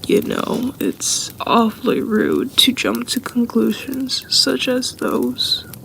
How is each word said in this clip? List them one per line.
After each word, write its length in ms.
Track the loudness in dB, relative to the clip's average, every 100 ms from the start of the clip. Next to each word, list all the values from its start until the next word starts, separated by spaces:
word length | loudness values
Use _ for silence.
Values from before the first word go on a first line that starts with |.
| 4
You 140 | 2
know, 540 | 2 -2 -2 -2 -2 -2
it's 540 | -4 -2 -2 -2 -4 -8
awfully 580 | 2 4 4 0 -2 -2
rude 540 | 0 0 2 2 -2 4
to 140 | 4
jump 340 | 4 0 -2 -2
to 100 | -4
conclusions 1040 | -2 0 2 2 2 0 -6 -6 -4 -4 -2
such 380 | 2 4 2 0
as 280 | -2 -2 -4
those. 680 | -2 0 -2 -2 -2 -2 -4 -16